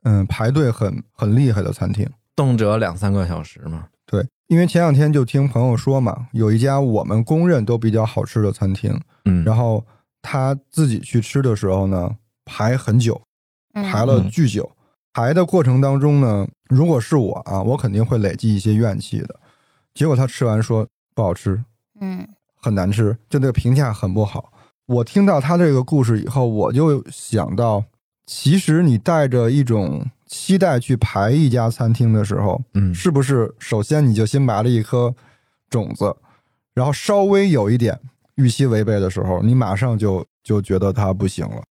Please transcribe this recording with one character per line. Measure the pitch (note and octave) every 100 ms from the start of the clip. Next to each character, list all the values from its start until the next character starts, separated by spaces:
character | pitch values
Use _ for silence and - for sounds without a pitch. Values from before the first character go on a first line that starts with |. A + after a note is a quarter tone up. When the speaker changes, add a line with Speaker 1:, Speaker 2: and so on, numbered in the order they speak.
Speaker 1:
嗯， | A#2 G#2 F#2+
排 | - A2
队 | C3+ C#3
很， | A2 G#2 G2 -
很 | _ A2
厉 | A2+ C#3
害 | G#2
的 | F#2
餐 | G2 F2+
厅。 | G2 G#2 - _
Speaker 2:
动 | - C#3 A#2+
辄 | G#2+ G#2+
两 | G#2+ E2+
三 | G2
个 | G2 F2+
小 | E2+
时 | D#2 - D#2
嘛。 | D#2+ D#2+ _ _
Speaker 1:
对， | G#2 C3 _ _
因 | E3
为 | F3
前 | F3
两 | E3+
天 | C3+ D3+
就 | D3
听 | B2 C#3 C#3
朋 | A#2+ B2
友 | A#2
说 | - C3+
嘛， | A#2+ G2 A#2+
有 | A2+ A2
一 | A2
家 | C3+ C#3
我 | C#3 G#2+
们 | - G#2+
公 | A2+ D#3 F3
认 | D#3+
都 | G#2 A#2
比 | A2+
较 | A2
好 | A2 -
吃 | G#2 -
的 | G#2
餐 | F#2 F#2+
厅， | F#2+ G#2 G2+ - _
Speaker 2:
嗯。 | - F2+
Speaker 1:
然 | E2 A2+
后 | A#2 G#2+ - _ _ _
他 | - C#3+ C3 C#3 _
自 | - D3+
己 | A2+
去 | - A#2+
吃 | G#2+ C#3+
的 | C3
时 | G#2+ G2
候 | F#2 G2
呢， | F#2+ F2+ A2 _ _
排 | - - G#2+ C3
很 | - A2
久， | A#2 - _ _ _ _ _
Speaker 3:
嗯。 | G#3
Speaker 1:
排 | G3+ G3+
了 | C3 - F#2+
巨 | A2 C#3+
久。 | G#2 -
Speaker 2:
嗯。 | _ _ _ _
Speaker 1:
排 | - A#2
的 | D#3+
过 | F3 F#3
程 | B2+ B2+
当 | C#3 C#3
中 | D3 C#3+
呢， | C3 G#2 G2 _ _
如 | C3 E3
果 | C#3+
是 | A2 D#3
我 | G#2 -
啊， | - F#2+
我 | G2+ C#3
肯 | B2
定 | G2
会 | A2+ B2
累 | G2+
积 | D#2+ A2
一 | G#2
些 | G2+
怨 | G#2+ A2+ G2+
气 | - A2+
的。 | - - _ _ _ _ _
结 | - D3
果 | B2+
他 | C3
吃 | - B2
完 | G#2+
说 | A2 A2+ A2 _ _
：“不 | -
好 | G#2
吃。” | F2 - G2 A#2+ _ _ G#3
Speaker 3:
嗯。 | F#3+ F3+ - - _ _
Speaker 1:
“很 | -
难 | - C3+
吃。” | G#2 G#2+ A2 _
就 | D3
那 | C3
个 |
评 | A#2 A#2+
价 | B2+ C#3
很 | G#2 G2
不 | F#2+
好。 | G#2 - - _ _ _ _
我 | B2
听 | A#2 G3 G3
到 | D#3+
他 | C3+ F3
这 | F3
个 | C3+
故 | B2+ D3+
事 | A#2+ A2+
以 | -
后， | B2+ B2
我 | G#2+ F#2+
就 | A#2+ D#3 C3+ -
想 | - - A2 C#2+
到， | F#2+ A#2 G#2 G#2+ _ _ _ _
其 | - - F#3
实 | - D#3
你 | F3 A2+
带 | C3 E3+ C#3+
着 | B2 A#2
一 | C#3
种 | C3 A2 F2+ C#2 - _ _
期 | - - F#3
待 | F3+ C3
去 | - B2
排 | - G#2 G2+
一 | C#3+ D3+
家 | A#2+ A2+
餐 | A2+ A#2
厅 | A2+ A#2
的 | A2
时 | G2+ G2
候， | G2+ - B2+
Speaker 2:
嗯。 | G2+ G2
Speaker 1:
是 | F2 F3
不 | C#3+
是 | C3 C3+ A2 -
首 | - A2
先 | G#2 D3+ C#3+
你 |
就 | G#2+
先 | A2 C#3+
埋 | C3+ G#2
了 | A2+
一 | A#2+
颗 | G#2+ B2 A#2+ A#2+ _ _ _ _ _
种 | A#2+ G2+
子， | - G2+ - _ _ _ _ _
然 | - C3
后 |
稍 | C#3 - G3+
微 | G3 G3 G3+
有 | D3 G2+
一 | A#2+
点 | A#2 - - _ _ -
预 | B2+
期 | -
违 | C3+ A2
背 | G#2+ G#2
的 | F#2+
时 | F#2
候， | - F2+
你 | G#2
马 | B2+ A2 G2
上 | C3 A2
就， | G#2+ F#2 D#2+ _
就 | - G#2+
觉 | F#2+ F#2+
得 | G2
它 | F#2+ G2+
不 | F#2+ G2
行 | - B1
了。 | A1 -